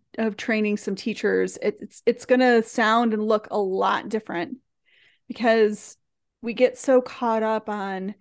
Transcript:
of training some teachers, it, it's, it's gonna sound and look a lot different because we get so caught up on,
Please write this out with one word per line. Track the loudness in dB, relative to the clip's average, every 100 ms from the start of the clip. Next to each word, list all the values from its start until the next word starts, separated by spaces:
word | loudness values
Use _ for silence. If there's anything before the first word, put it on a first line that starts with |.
| _ -4
of | -4 -4
training | -4 0 0 -2
some | -4 -6
teachers, | -6 -2 0 0 0 -2
it, | -4 -4
it's, | -12 -4
it's | -2 -2 2
gonna | 4 6 4
sound | 2 0 2 2 2
and | 0 0
look | -2 -2
a | -4
lot | -2 0 0 -2 -4
different | -8 -6 -8 -8 -10 _ _ _ _ _ _ -16
because | -2 2 4 4 0 -10 -16 _ _ _ _
we | -6
get | 2 2 2
so | 2 2
caught | 2 -4 -2 0
up | 0 -2 -4
on, | -6 -6 -6 -8 -10